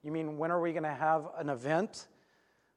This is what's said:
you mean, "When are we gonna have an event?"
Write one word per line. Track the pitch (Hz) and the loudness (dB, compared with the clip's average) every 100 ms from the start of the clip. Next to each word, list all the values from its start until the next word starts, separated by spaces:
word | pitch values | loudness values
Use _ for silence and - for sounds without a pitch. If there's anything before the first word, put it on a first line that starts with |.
you | 151 | -6
mean, | 160 156 151 | -4 -2 -2
"When | 160 | 0
are | 175 | 2
we | 170 | 0
gonna | 165 156 | 0 -2
have | 135 156 160 156 - | 2 4 4 2 -6
an | 147 | -4
event?" | 131 131 160 220 - - _ _ _ _ _ _ | -2 0 2 0 -4 -16 _ _ _ _ _ _